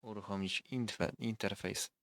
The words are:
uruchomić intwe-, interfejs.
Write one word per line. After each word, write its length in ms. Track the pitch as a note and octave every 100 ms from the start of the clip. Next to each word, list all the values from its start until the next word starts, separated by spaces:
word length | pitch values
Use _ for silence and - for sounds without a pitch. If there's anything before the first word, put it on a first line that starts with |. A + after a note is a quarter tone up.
uruchomić 600 | A#2 G#2 G2 G2 F#2+ - -
intwe-, 400 | C3 A2+ - E2+ -
interfejs. 720 | A#2 A2 G2 G2 F#2 G2 - _